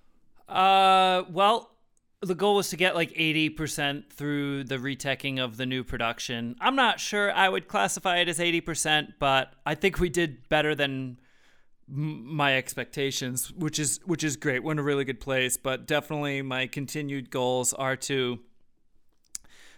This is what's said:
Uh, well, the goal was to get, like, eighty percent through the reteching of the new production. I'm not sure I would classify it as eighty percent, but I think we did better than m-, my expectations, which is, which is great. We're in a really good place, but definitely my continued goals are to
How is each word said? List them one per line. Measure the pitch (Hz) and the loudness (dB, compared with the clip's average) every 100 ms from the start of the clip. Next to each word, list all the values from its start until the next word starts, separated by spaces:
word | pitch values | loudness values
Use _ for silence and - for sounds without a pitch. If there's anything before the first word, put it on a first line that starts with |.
| _ _ _ - - | _ _ _ -20 -6
Uh, | 196 190 190 190 190 185 185 180 | 2 6 6 6 6 6 2 -2
well, | 175 202 226 - _ _ _ _ - | 2 4 4 -2 _ _ _ _ -10
the | 185 | -4
goal | 175 202 202 | 0 4 4
was | - | 2
to | 160 | 2
get, | 185 170 | 2 2
like, | 165 | 0
eighty | - 160 156 156 | 0 2 2 0
percent | 156 151 - 143 143 - | -2 -6 -2 -2 -2 -10
through | - 147 143 143 139 | -8 -4 -2 -2 -4
the | 127 135 | -4 -4
reteching | 135 135 143 131 139 131 | -4 -4 -4 -4 -4 -4
of | 123 110 | -4 -4
the | |
new | 127 131 | -4 -4
production. | 120 120 117 117 - 120 117 - | -4 -2 -2 -4 -6 -6 -6 -2
I'm | 220 | 0
not | 269 233 180 | 4 2 2
sure | - 208 202 | -2 0 0
I | - 190 | 4 2
would | 190 - | 2 -2
classify | 202 196 190 190 175 | 0 0 0 0 2
it | 175 | 2
as | 165 | 0
eighty | 175 165 | 0 0
percent, | 165 156 156 151 147 - | -2 -4 2 2 0 -2
but | 143 135 131 - | 2 2 2 -6
I | - 156 | -4 0
think | 196 - | 0 2
we | 180 | 0
did | 160 165 123 - | 2 0 -2 0
better | 156 151 | 2 2
than | 147 143 135 131 123 _ _ _ _ _ _ - | 2 0 -2 -8 -12 _ _ _ _ _ _ -10
m-, | 139 156 151 117 | -6 -4 -6 -6
my | 156 139 131 | 0 2 2
expectations, | - - 120 - 139 131 131 127 - | 0 -8 -8 -4 -4 -2 -4 -6 -8
which | - 156 151 | -6 -4 -2
is, | 147 - | -2 -4
which | 190 156 | -4 -2
is | 156 127 | -2 -2
great. | 151 127 | -2 -2
We're | 151 | -2
in | 151 | -2
a | |
really | 143 139 | 0 0
good | 135 127 | -2 -6
place, | 139 131 127 - | -2 0 0 0
but | 139 127 90 | -2 -4 -2
definitely | 151 - 151 143 139 | -2 -2 -4 -4 -4
my | 135 127 127 | -4 -4 -4
continued | 147 131 151 143 139 123 | -6 -8 -6 -6 -8 -6
goals | 131 127 127 123 | -2 0 2 0
are | - 131 131 | -2 -2 -2
to | - 135 123 120 - _ _ _ _ _ _ _ _ - - - - | -2 0 0 -4 -10 _ _ _ _ _ _ _ _ -18 -18 -20 -20